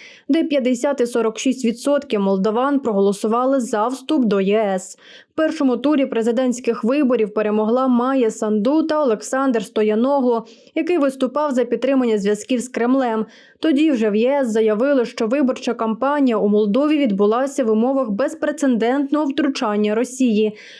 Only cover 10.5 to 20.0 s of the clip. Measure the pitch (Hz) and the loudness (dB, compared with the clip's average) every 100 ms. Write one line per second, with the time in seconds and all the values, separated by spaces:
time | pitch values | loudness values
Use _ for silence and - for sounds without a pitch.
10.5 | - - 311 311 349 277 269 254 277 302 | -18 -10 -4 -2 0 0 0 -4 -2 -2
11.5 | 254 240 233 254 269 240 214 196 208 - | 0 0 -2 0 2 2 0 0 -2 -2
12.5 | 254 240 - 240 269 247 220 220 - - | -4 -2 -2 0 2 0 -2 -4 -10 -20
13.5 | - 320 277 320 247 214 208 240 285 254 | -4 0 2 2 2 2 2 2 2 0
14.5 | 214 220 208 277 277 233 - 220 277 262 | 2 2 2 2 2 0 -2 -2 0 0
15.5 | 254 - 233 226 220 269 294 262 214 202 | -2 -4 -4 -4 -2 -2 2 2 2 2
16.5 | 208 214 226 294 302 269 190 202 226 277 | 2 2 2 2 2 2 2 2 2 0
17.5 | 277 226 220 247 269 254 196 285 311 302 | -2 0 2 2 0 -2 -2 -4 -4 -6
18.5 | 294 277 233 226 269 277 302 294 269 277 | -2 0 2 0 0 0 -2 -2 -2 -2
19.5 | 269 226 208 208 214 | -2 -2 0 0 0